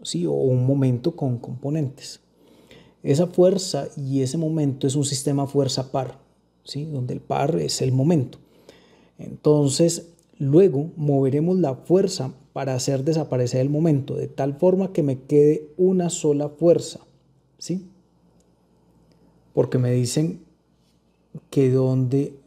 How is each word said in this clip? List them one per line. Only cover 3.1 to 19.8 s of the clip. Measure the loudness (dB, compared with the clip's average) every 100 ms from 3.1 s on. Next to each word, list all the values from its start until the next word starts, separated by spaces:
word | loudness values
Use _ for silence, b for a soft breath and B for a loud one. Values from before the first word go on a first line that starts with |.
| 0 2
fuerza | 4 4 4 -2 -6 -6 -8
y | -4 -2
ese | 0 -2
momento | -2 0 0 0 -2
es |
un | 0 -2
sistema | -2 -2 -2 0
fuerza | 0 0 -2 -4
par, | -6 -6 -10 _ _ _ _
¿sí? | -14 -10
Donde | -8 -6 -6
el | -8
par | -4 -2 0 0
es | -2 -2
el | 0
momento. | 2 2 2 0 -8 _ b b b b b b _
Entonces, | -16 -2 2 4 2 2 2 0 -10 _ _ -6
luego | 2 6 6 2 -6 -4
moveremos | 0 2 2 0 0 0
la | 0
fuerza | -2 0 2 2 -2 -8 -10 _
para | -8 -4
hacer | -4 -2 -2
desaparecer | 0 -2 -2 -2 0 0
el | 0
momento, | 2 2 2 0
de | -8 -8
tal | -6 -6 0
forma | 2 2 0
que | -2
me | -2 -2
quede | 2 4 6 4 -4 0
una | 2 2 0
sola | -2 0 0 -2
fuerza, | 0 4 4 0 -14 _ _ _ _ _ _
¿sí? | -8 -8 -8 _ _ _ _ _ _ _ _ _ _ _ _ _ _ _ _
Porque | -2 0
me | 0